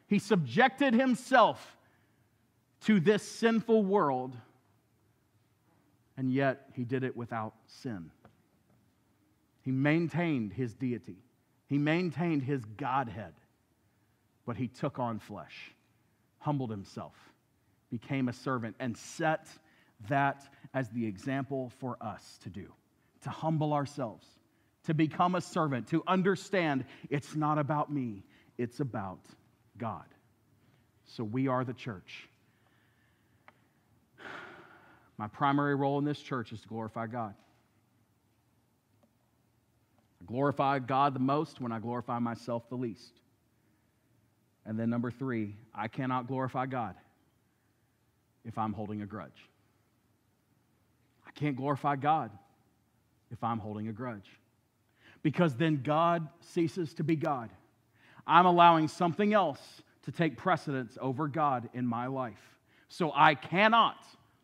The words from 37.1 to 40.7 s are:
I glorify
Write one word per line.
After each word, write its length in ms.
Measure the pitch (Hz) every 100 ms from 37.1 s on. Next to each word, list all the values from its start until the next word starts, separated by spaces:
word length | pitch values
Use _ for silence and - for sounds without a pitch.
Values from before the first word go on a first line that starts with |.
| 120 110 98 _ _ _ _ _ _ _ _ _ _ _ _ _ _ _ _ _ _ _ _ _ _ _ _ _ _ _ _
I 40 | 90
glorify 520 | 120 143 139 139